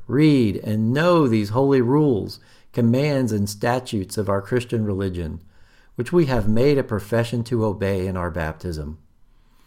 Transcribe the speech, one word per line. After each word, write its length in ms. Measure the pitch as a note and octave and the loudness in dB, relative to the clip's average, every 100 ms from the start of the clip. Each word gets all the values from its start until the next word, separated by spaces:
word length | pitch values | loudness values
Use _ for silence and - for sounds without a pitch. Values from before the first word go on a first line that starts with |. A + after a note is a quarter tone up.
| - | -4
read, 500 | B2+ D#3 C#3+ A2 F2 | 2 4 4 2 0
and 380 | A2 A2 A2 | -4 -2 0
know 320 | C3+ F3 E3+ C#3 | 2 4 4 4
these 240 | A2 G#2 | 2 0
holy 320 | A#2 C#3 C3+ | 0 2 4
rules, 580 | A#2 C#3+ D3+ G#2+ F#2+ - - - - | 4 4 2 0 -4 -12 -20 -20 -10
commands, 600 | - A#2 B2 D3 C3+ B2 | 0 2 2 2 0 0
and 160 | G#2+ G2+ | -2 -2
statutes 680 | - B2+ B2+ B2+ A2 F#2 - | -2 -2 -2 -2 -6 -4 -4
of 140 | G2 | -2
our 100 | G2 | -2
Christian 460 | G2 B2 A#2 A#2+ G#2 | 0 -4 -2 -2 -2
religion, 560 | F#2+ G2 F2 D#2+ E2 - - - _ _ | -2 -4 -4 -8 -10 -16 -20 -20 _ _
which 180 | - A#2 | -8 0
we 140 | F3 C#3+ | 2 2
have 220 | B2 G2+ | 2 2
made 300 | A2 C#3 C#3 | 4 4 2
a 60 | |
profession 600 | - G#2 - A#2 A#2 A#2+ | 0 -4 -2 -2 0 -2
to 220 | A2+ A#2+ A2 | -2 -2 -2
obey 400 | F#2 G2 G2 F#2+ | -2 -2 -2 -2
in 100 | F#2 | -4
our 140 | F2 | -4
baptism. 680 | E2+ D#2 D#2 F#2 D#2 C#2+ E2 _ _ _ _ _ _ | -4 -6 -6 -8 -8 -8 -12 _ _ _ _ _ _